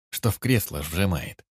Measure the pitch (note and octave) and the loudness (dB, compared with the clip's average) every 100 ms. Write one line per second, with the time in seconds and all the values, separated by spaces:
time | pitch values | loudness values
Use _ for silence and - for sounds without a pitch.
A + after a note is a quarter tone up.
0 | _ - A2+ - B2 A#2+ - D2 D2 E2 | _ -2 -2 0 2 2 2 -4 -4 0
1 | G2 D#2+ D2 - _ | 2 0 -4 -12 _